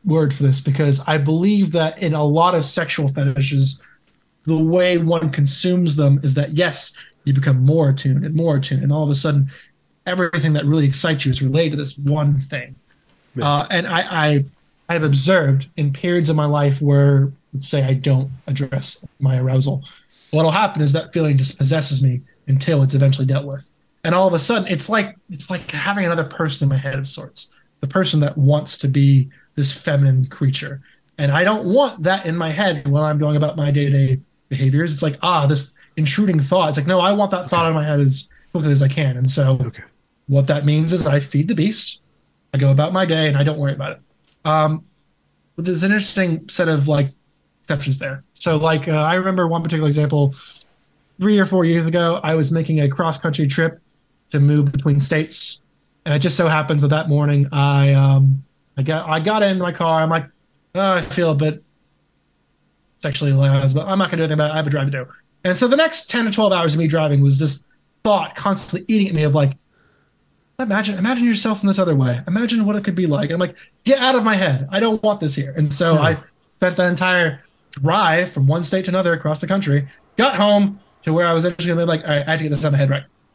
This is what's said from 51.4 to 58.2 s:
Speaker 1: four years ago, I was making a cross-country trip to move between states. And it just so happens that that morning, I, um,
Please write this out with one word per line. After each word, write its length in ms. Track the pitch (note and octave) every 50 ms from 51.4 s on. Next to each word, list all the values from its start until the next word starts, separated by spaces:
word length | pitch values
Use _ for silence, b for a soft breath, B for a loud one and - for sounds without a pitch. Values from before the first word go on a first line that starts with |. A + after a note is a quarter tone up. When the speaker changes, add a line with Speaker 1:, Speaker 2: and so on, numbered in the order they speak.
| F#3+
Speaker 1:
four 200 | D#3 F#3+ F#3 E3+
years 200 | E3 E3+ E3+ E3
ago, 320 | E3 E3 F3 E3+ E3+ E3+ F3 -
I 120 | D#3 D#3+
was 160 | D#3+ D3+ C3+
making 280 | E3 E3 D#3 - D#3+ D3+
a 100 | C#3+ C#3
cross-country 580 | C#3 - F3 E3+ E3 - - E3 C#3+ D#3+ D#3
trip 320 | C3+ - - D#3+ E3 D#3+ - _ _ _ _ _ _ _ _ _ _
to 100 | - D3
move 320 | C#3+ C#3+ D3 D3 C#3+ C#3+
between 280 | C#3 C#3 C#3 D#3 C#3+ C#3+
states. 640 | C#3 - E3 D#3 D#3 D#3 - - - - - - _ _ _ _ _ _ _ _ _
And 80 | E3 D3
it 40 | D3
just 180 | C#3 F3 C#3
so 100 | - F3
happens 340 | D#3+ D#3+ D#3 D3+ D3 D#3+ D3 C#3
that 60 | C#3
that 200 | D3+ D#3 D#3+ E3
morning, 380 | C#3+ D3 D3 D3 D3 C#3+ C#3 C#3
I, 420 | - C#3+ C#3 C#3+ C#3 C#3 C#3 C#3 C#3
um, 500 | C#3 C#3 C#3 C#3 C3+